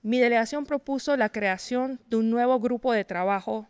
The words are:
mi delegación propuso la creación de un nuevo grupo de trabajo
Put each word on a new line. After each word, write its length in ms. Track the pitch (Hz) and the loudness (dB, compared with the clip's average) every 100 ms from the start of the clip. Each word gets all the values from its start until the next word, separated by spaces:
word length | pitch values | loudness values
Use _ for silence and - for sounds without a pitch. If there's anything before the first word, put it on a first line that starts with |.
mi 160 | 214 247 | 0 2
delegación 460 | 240 233 226 294 285 | 4 4 0 -4 -4
propuso 500 | 285 - 269 - 285 | -4 -2 -4 0 0
la 140 | 214 | 0
creación 680 | 220 202 185 - 247 262 262 _ | 0 -2 -2 -2 -2 -2 -6 _
de 100 | 226 | 0
un 140 | 226 | 2
nuevo 280 | 233 247 254 | 2 4 2
grupo 320 | 240 240 254 | 0 -2 0
de 140 | 226 190 | 0 0
trabajo 640 | 175 185 196 202 220 | -2 0 0 -2 -8